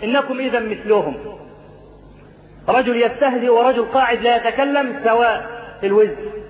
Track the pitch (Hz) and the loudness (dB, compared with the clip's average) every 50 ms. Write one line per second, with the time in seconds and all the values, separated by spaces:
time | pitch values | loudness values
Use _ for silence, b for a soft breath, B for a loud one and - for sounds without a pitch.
0 | - 208 247 285 277 277 262 247 269 262 226 240 226 220 208 - - 208 214 208 | -2 0 0 0 0 0 -4 -4 -4 -2 -2 -2 -2 -4 -6 -8 0 2 2 2
1 | 175 156 131 - - - - - - - - - - - - - - - - - | 2 0 -6 -8 -12 -14 -16 -16 -18 -20 -20 -20 -20 -20 -20 -20 -20 -20 -20 -20
2 | - - - - - - - - - - - - - - 190 247 262 247 240 233 | -20 -20 -20 -20 -20 -20 -20 -20 -20 -20 -20 -14 -4 0 0 2 2 2 0 2
3 | 240 226 - - 285 277 247 254 233 247 240 226 240 254 262 233 226 - - 269 | 0 0 2 0 0 0 0 0 2 4 4 4 4 2 2 0 -2 0 2 0
4 | 262 233 240 233 208 240 240 233 233 226 226 226 277 285 285 285 285 254 233 277 | 2 2 0 0 2 2 2 2 0 -2 0 0 -2 0 0 0 0 -2 -4 -2
5 | - 226 226 233 240 233 220 - - - - - - - - - - 196 196 214 | 0 2 2 4 4 2 2 -2 -6 -10 -12 -14 -16 -16 -14 -4 -2 2 4 4
6 | 214 202 - - - - - - - - | 4 4 2 -6 -10 -12 -12 -12 -14 -16